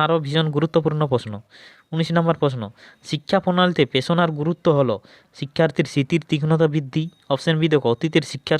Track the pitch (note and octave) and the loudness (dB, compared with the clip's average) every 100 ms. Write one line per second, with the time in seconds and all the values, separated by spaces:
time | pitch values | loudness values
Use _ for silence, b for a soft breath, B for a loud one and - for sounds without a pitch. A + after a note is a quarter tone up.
0 | D#3 E3 C#3 D#3 D#3 D3 D#3 E3 D3+ D3+ | 2 0 0 -2 0 0 0 0 0 0
1 | D3 B2 G#2+ G#2 - B B B _ D#3+ | 0 -2 -4 -12 -16 B B B _ -4
2 | D#3+ E3+ E3 D#3+ C#3+ B2+ G#2 B B B | -2 0 0 0 -2 -2 -8 B B B
3 | - D3+ - G3 F#3 F3+ F3+ E3 C3 C3 | -8 -8 -2 -2 0 2 2 2 0 0
4 | - E3+ E3+ D3 D3+ E3+ E3+ C#3+ B2+ G2+ | 0 0 0 0 -4 0 2 2 2 -2
5 | b b b - C#3+ - D#3+ - D3+ C#3+ | b b b -12 -6 0 0 0 -2 -2
6 | C3+ E3 - D#3 D#3 D#3+ D#3 D#3 C3+ D#3+ | 0 -2 -2 -2 0 2 2 0 -4 -4
7 | E3 - - C#3 - D#3 D#3+ D3+ A#2+ A#2+ | -6 -8 -4 -2 0 0 2 2 2 0
8 | E3 E3 - - - D#3 | 0 0 -2 -6 -2 -2